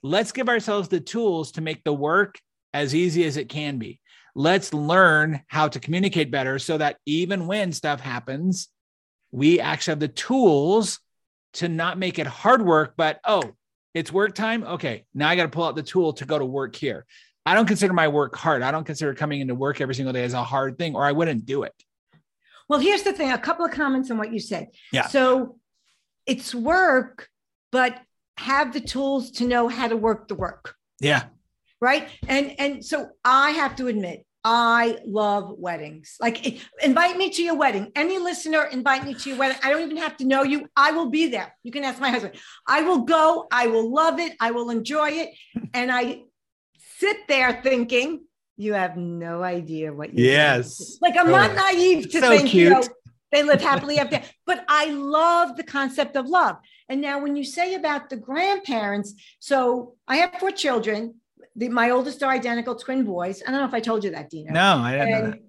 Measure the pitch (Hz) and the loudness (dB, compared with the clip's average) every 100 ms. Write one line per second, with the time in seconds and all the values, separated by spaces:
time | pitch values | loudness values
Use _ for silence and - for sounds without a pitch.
0 | 135 185 220 - 247 233 220 208 180 180 | 0 -2 -2 -4 0 0 0 -4 -2 -4
1 | 131 226 226 170 151 - 160 156 - 147 | -2 -2 0 -2 -4 -8 -8 -6 -4 -2
2 | 147 175 202 - _ _ _ 143 147 151 | 2 2 0 -4 _ _ _ -6 -2 0
3 | 180 165 165 143 123 147 151 135 107 - | 0 2 0 -2 -8 -8 -6 -6 -10 -14
4 | _ _ _ - 147 190 190 151 147 180 | _ _ _ -2 2 2 0 -4 2 6
5 | 180 156 156 151 _ 151 156 139 131 170 | 6 6 2 -2 _ 0 0 -2 -4 -2
6 | 190 170 147 139 131 135 - 156 147 - | 0 0 0 -2 -2 -4 -2 -2 -2 -4
7 | - 156 175 196 170 208 190 147 151 143 | -4 -2 -2 -4 -4 -2 -4 -4 -4 -4
8 | 131 139 - 135 180 185 - _ _ _ | -6 -10 -8 -4 -2 -4 -6 _ _ _
9 | _ _ _ 123 147 175 151 151 - 151 | _ _ _ 2 4 4 2 -4 -4 -2
10 | 151 - - 262 226 143 147 214 208 - | -4 -6 -2 4 6 6 4 2 0 -6
11 | _ _ _ _ _ - 175 160 170 180 | _ _ _ _ _ -8 -4 -2 -4 -2
12 | 185 175 143 - 202 254 196 156 151 - | -4 -4 -8 -2 2 4 6 4 2 0
13 | 156 151 - 208 131 - _ _ _ 165 | -2 -2 0 0 -2 -10 _ _ _ -8
14 | 160 170 208 196 220 226 - 175 147 110 | -4 0 0 -2 -4 -4 -6 -6 -6 -8
15 | _ - 151 175 160 151 165 160 151 185 | _ -2 2 2 0 0 -2 -4 -4 0
16 | 165 - 135 151 131 135 131 - 147 92 | 0 -2 -4 -2 -2 -4 -6 -6 -6 -6
17 | - - _ _ - 196 214 190 190 180 | -12 -20 _ _ 2 4 4 2 2 4
18 | 156 147 139 - 165 143 127 156 156 147 | 2 2 -2 -2 -2 0 0 -4 -6 -6
19 | 151 131 151 143 135 123 135 143 135 127 | -6 -4 -4 -4 -4 -4 -4 -2 -4 -4
20 | 131 127 123 127 120 135 135 123 170 135 | -4 -4 -4 -4 -2 -2 -4 -4 -6 0
21 | 143 143 165 123 117 139 117 _ _ _ | 0 2 0 -2 -4 -4 -6 _ _ _
22 | _ _ _ _ _ _ _ 285 294 403 | _ _ _ _ _ _ _ 2 2 2
23 | 403 392 277 247 - 339 339 330 285 262 | 0 -2 -2 -2 -2 -2 -2 -2 0 0
24 | 262 226 214 226 - 180 - _ - 135 | -2 -4 -4 -6 -6 -8 -8 _ -4 -2
25 | - 277 262 262 240 - _ _ _ _ | 0 2 4 4 0 -10 _ _ _ _
26 | _ _ - 262 - 247 233 349 370 254 | _ _ -6 -6 -4 -6 0 4 4 4
27 | - - - _ _ _ _ 247 254 - | 0 -12 -20 _ _ _ _ 0 0 -2
28 | _ _ _ - - 277 285 269 - 254 | _ _ _ -14 -2 0 0 -2 -6 -4
29 | 269 277 - - 240 247 233 240 240 226 | -2 -2 -4 -4 0 2 0 0 -2 0
30 | 220 220 - 190 180 - - - _ _ | 0 -2 -6 -8 -8 -8 -20 -20 _ _
31 | 139 143 117 _ _ _ _ _ 240 294 | 2 2 0 _ _ _ _ _ 0 0
32 | 302 - - 269 277 - 285 269 - 302 | -2 -14 -2 -2 -2 -4 -4 -4 -6 -6
33 | 254 _ 240 262 285 311 277 - 254 214 | -6 _ 2 4 4 2 -2 -2 -4 -4
34 | 185 165 _ _ 220 233 233 233 233 226 | -4 -10 _ _ 0 2 4 4 2 0
35 | - 202 208 202 190 180 175 165 151 156 | -4 -2 0 0 -4 -10 -8 -8 -10 -16
36 | 156 - 233 226 277 - - - 302 262 | -20 -4 -4 -2 -8 -10 -18 -2 2 4
37 | 349 359 381 - 339 311 277 202 220 294 | 4 2 -2 -2 -2 2 2 0 -6 -4
38 | 320 381 349 349 320 311 294 254 254 262 | -2 -2 -4 -6 -2 0 0 -2 0 0
39 | 277 254 277 254 269 240 262 302 330 311 | -2 -10 -10 -2 -2 0 0 0 -2 -6
40 | 320 311 262 269 277 294 - - 294 320 | -8 -4 0 2 2 0 -2 2 4 2
41 | 302 294 320 233 185 _ 240 277 269 254 | -2 0 0 -2 -8 _ -12 -6 -6 -4
42 | 262 247 190 - - - - 277 320 349 | -2 -2 -4 -14 -20 -14 -2 0 2 0
43 | 226 320 311 - - 240 240 226 226 277 | 4 4 4 2 0 0 2 2 0 2
44 | 320 294 339 - 226 240 240 233 226 302 | 2 2 -6 -2 -2 -2 -4 -4 -2 -2
45 | 302 311 330 - - 233 - 247 247 247 | 0 -2 -6 -10 -14 -12 -8 -4 0 0
46 | 240 - - _ _ _ _ _ - - | 0 -6 -14 _ _ _ _ _ -20 -2
47 | 392 415 - 269 254 240 269 254 233 247 | -2 -2 0 2 2 2 0 0 2 0
48 | 269 320 - _ _ - 208 202 185 165 | 0 -6 -12 _ _ -8 -4 -2 -2 -4
49 | 175 170 170 170 180 175 156 160 156 143 | -8 -8 -8 -6 -4 -6 -6 -8 -8 -8
50 | 151 - 123 143 151 127 123 - - - | -6 2 6 6 6 4 -2 -10 -16 0
51 | 349 339 339 370 415 403 381 359 370 339 | 2 4 6 6 6 4 2 4 4 4
52 | 233 330 254 240 277 190 170 190 - - | 2 2 6 6 8 6 8 6 4 -6
53 | - _ _ 294 294 277 294 269 277 294 | -20 _ _ 0 4 4 4 0 0 -2
54 | 277 - - _ - 359 - 302 302 294 | 0 -4 -6 _ -4 -4 2 2 2 -4
55 | 277 302 330 339 349 262 311 277 269 269 | -2 2 4 4 0 -4 -8 -4 -4 -2
56 | 277 277 254 359 277 175 _ _ _ 269 | -4 -4 0 2 2 -2 _ _ _ -6
57 | 285 285 285 285 269 - 359 370 - 285 | -4 -4 -4 -4 -6 -4 -4 -2 -4 -4
58 | 285 247 214 277 381 392 392 240 208 202 | -6 -14 -8 -2 -2 -2 -2 -4 -2 -4
59 | 202 - - _ - 269 247 247 240 _ | -6 -14 -20 _ -2 0 2 -2 -6 _
60 | - 269 349 349 381 392 311 240 196 208 | -4 0 0 0 -4 -2 -2 0 -2 -4
61 | 233 - _ _ _ - 240 240 233 247 | -6 -14 _ _ _ -8 -4 0 2 2
62 | 262 269 269 262 240 233 233 240 - 262 | 0 -4 -2 -2 -2 -4 -4 -8 -4 -2
63 | 226 175 175 196 - 269 269 233 226 220 | -2 -2 -6 -8 -6 -4 -2 -2 -2 -2
64 | 196 160 139 160 156 156 190 165 120 135 | -2 -8 -12 -14 -4 2 4 4 2 0
65 | 139 220 110 214 | 0 0 -2 -6